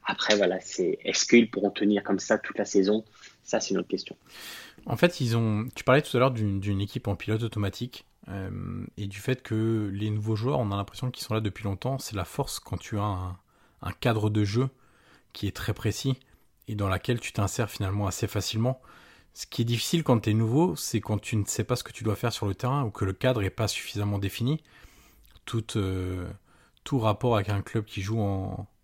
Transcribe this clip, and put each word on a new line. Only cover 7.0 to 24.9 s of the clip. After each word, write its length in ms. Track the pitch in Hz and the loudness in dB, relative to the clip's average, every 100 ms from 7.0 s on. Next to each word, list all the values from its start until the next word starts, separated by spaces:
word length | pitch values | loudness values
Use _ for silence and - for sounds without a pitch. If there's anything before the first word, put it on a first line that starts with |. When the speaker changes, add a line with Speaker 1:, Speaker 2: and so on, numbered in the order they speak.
| - | -4
Speaker 2:
en 80 | 98 | -4
pilote 280 | - 110 | 0 -2
automatique, 640 | 113 107 101 - 123 - _ _ - | 0 -2 -2 -4 -10 -10 _ _ -12
euh, 200 | 98 95 95 92 95 95 - | -8 -6 -6 -6 -8 -10 -8
et 100 | 101 | -8
du 100 | 98 | -6
fait 240 | - 127 | -4 -4
que 480 | - 110 113 113 104 | -2 0 2 0 -2
les 160 | 98 107 | -2 -2
nouveaux 260 | 107 107 107 | -2 0 0
joueurs, 240 | 120 143 | 0 0
on 120 | 107 | 0
a 60 | 101 | -2
l'impression 340 | 98 - 127 | -4 -6 -6
qu'ils 140 | - - | -6 -4
sont 80 | |
là 80 | 110 | -2
depuis 220 | 110 - | -2 -4
longtemps. 360 | 104 98 123 135 | -6 -4 -4 -4
C'est 160 | - 104 | -6 -6
la 100 | 85 | -4
force 340 | - 139 - | -4 -4 -6
quand 180 | - 90 | -6 -8
tu 200 | - 107 | -4 -2
as 60 | |
un, 340 | 104 92 92 90 _ _ _ _ | 0 -2 -6 -10 _ _ _ _
un 100 | - - | -10 0
cadre 300 | 127 113 107 | 2 2 2
de 140 | 107 | 2
jeu 260 | 101 110 131 - _ _ _ - _ | 2 2 0 -2 _ _ _ -20 _
qui 140 | - 202 | -6 -4
est 80 | - | -4
très 180 | - | -6
précis 440 | - 113 - 135 131 _ _ _ _ - | -2 -2 0 -2 -2 _ _ _ _ -8
et 80 | 104 | -2
dans 140 | 101 | 0
laquelle 300 | 92 - 117 | 0 0 -2
tu 140 | - | -2
t'insères 360 | - 101 - 110 | 0 0 0 -4
finalement 380 | - 98 101 101 | -2 -2 0 -2
assez 200 | - 107 | -2 -2
facilement. 540 | 107 - 107 117 131 - - - - _ | -2 -2 0 0 0 -10 -20 -20 -20 _
Ce 120 | - - | -14 -8
qui 160 | - | -2
est 40 | 117 | 0
difficile 380 | 120 - 170 | 0 2 0
quand 160 | 156 117 | 4 4
t'es 140 | 110 | 4
nouveau, 420 | 107 113 131 180 156 | 2 4 4 2 0
c'est 240 | - 110 | -2 -4
quand 200 | - 104 | 0 -4
tu 160 | - 110 | 0 -2
ne 80 | 101 | 0
sais 180 | - | -2
pas 120 | 107 123 | -2 -4
ce 80 | |
que 80 | - | -6
tu 120 | - | -6
dois 120 | 110 101 | -4 0
faire 180 | 120 | -2
sur 120 | - 101 | -2 -4
le 100 | 95 | -2
terrain 280 | 123 143 | -2 0
ou 60 | 120 | -2
que 160 | - 95 | -2 -4
le 80 | |
cadre 280 | 90 127 123 | 0 0 2
est 80 | 95 | 0
pas 160 | - 107 | 0 -2
suffisamment 520 | - - 101 104 101 | -2 -6 -4 -2 0
défini. 420 | 95 - 120 156 _ - - | -2 -2 0 -2 _ -20 -20